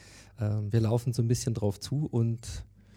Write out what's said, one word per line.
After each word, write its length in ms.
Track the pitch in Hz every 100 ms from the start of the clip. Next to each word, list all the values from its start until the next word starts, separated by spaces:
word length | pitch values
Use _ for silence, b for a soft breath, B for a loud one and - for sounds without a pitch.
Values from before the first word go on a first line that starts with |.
| B B B -
ähm, 320 | 104 107 104
wir 80 | 113
laufen 320 | 110 117 123
so 100 | 117
ein 60 | 117
bisschen 260 | 120 -
drauf 260 | 110 107 -
zu 260 | - 135 151
und 580 | 120 117 117 - - - - b